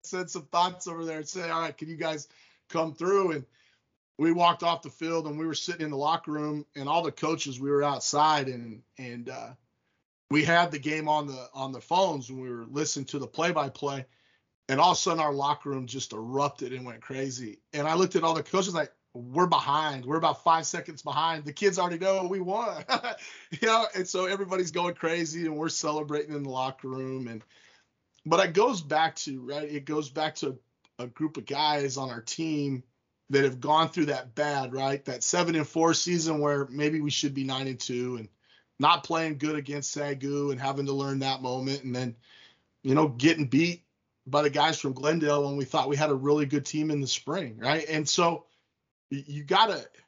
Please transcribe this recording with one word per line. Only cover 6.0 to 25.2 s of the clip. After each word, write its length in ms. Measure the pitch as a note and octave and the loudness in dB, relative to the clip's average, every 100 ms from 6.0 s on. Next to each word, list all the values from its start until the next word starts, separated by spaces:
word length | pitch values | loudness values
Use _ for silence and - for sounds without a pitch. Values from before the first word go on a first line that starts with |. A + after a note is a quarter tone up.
| C#3+ E3+ E3 | 0 0 -2
room, 340 | D3+ D3+ D3+ D3 | -4 -4 -4 -8
and 140 | C#3+ C#3 | -8 0
all 140 | E3 | 0
the 100 | D#3+ | 0
coaches, 480 | - D#3+ D#3+ C#3+ B2 | -2 -2 -2 -4 -4
we 100 | C#3 | 0
were 120 | C#3+ | 2
outside, 680 | C#3+ C#3 - D3 D#3 D3 C3+ | 2 0 0 4 6 4 0
and, 340 | B2 A#2 A2 _ - | -6 -12 -16 _ -14
and, 300 | B2+ A#2+ A#2+ | -12 -10 -10
uh, 220 | B2+ A#2 C3 _ _ _ _ _ _ _ | -10 -12 -18 _ _ _ _ _ _ _
we 120 | D3 | 2
had 280 | D#3 E3+ E3+ | 6 4 4
the 80 | D3+ | -2
game 300 | D3 D#3 D3+ | -4 -4 0
on 180 | D3+ C#3+ | 0 -2
the, 220 | C3 B2 | -10 -12
on 180 | C#3 C3+ | -10 -8
the 100 | B2 | -10
phones, 500 | - F3+ F#3+ C#3+ A#2 | 0 2 2 0 -8
and 100 | C3 | -10
we 80 | B2+ | -10
were 160 | A#2 | -10
listening 400 | A#2 C#3 D3+ C#3+ C3 | -6 -4 -2 -4 -6
to 120 | C#3+ | -8
the 80 | B2 | -6
play-by-play, 800 | - E3+ D#3+ C#3 - C#3+ C3+ C3 _ _ _ _ _ - | -2 0 0 -2 -4 -4 -4 -10 _ _ _ _ _ -2
and 120 | C3+ | 4
all 120 | F3 | 6
of 40 | F3 | 6
a 40 | |
sudden 200 | F#3 E3 | 2 2
our 140 | D3+ | 2
locker 340 | C#3 C#3+ D3 C#3+ | 2 0 0 -4
room 180 | C3+ B2 | -6 -6
just 280 | C3 - | -8 -8
erupted 580 | G#2+ A2+ C3+ C#3+ - B2 | -8 -4 0 0 -2 -8
and 140 | B2+ B2+ | -8 -10
went 160 | A#2 | -14
crazy. 580 | - C3+ C3+ B2 A2+ G2+ _ | -10 -6 -6 -6 -10 -12 _
And 120 | D3 D3+ | -2 2
I 80 | |
looked 220 | D#3+ F#3 F#3 | 4 4 4
at 60 | |
all 100 | E3 | 2
the 100 | D#3+ | 0
coaches 320 | - F#3+ F#3 | 0 0 2
like, 180 | E3+ D3+ _ _ | -2 -4 _ _
"We're 340 | B2+ B2 C#3 F3+ | -16 -2 2 4
behind. 580 | D3+ C#3+ D3 D#3 C3+ | 4 4 2 2 -4
We're 120 | B2 D#3+ | -2 2
about 260 | D#3+ - | 2 2
five 240 | - D#3+ D3+ | 4 4 2
seconds 360 | F3 - D3+ | -6 -8 -10
behind. 420 | D3+ C#3 E3 D#3+ | -4 0 0 -2
The 80 | D3 | -8
kids 260 | C#3+ G3+ F3+ | 2 2 4
already 200 | F3 E3+ | 0 2
know 280 | F#3+ F#3+ F3+ | 2 2 0
we 140 | G3 | -2
won." 440 | F3+ G#3 A3+ E3 - | -2 -2 -2 -6 -2
<laughs> 720 | A#3 A#3+ - - - - D#3 | -2 -2 -10 -14 -20 -14 0
You 80 | A3 | 4
know, 180 | A3+ A3 | 4 2
and 140 | F#3+ F3+ | -2 -2
so 160 | F3+ F#3 | -2 0
everybody's 460 | G3 F#3+ F#3 F3+ | -2 -2 -2 -2
going 220 | F3 F3 | -2 -2
crazy, 520 | E3+ E3 E3+ | -2 -2 0